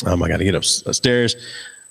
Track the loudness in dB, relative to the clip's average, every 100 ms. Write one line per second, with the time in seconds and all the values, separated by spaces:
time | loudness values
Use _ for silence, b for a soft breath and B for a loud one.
0 | 0 2 2 2 2 0 0 -2 -2 0
1 | 2 2 2 -2 B B B B B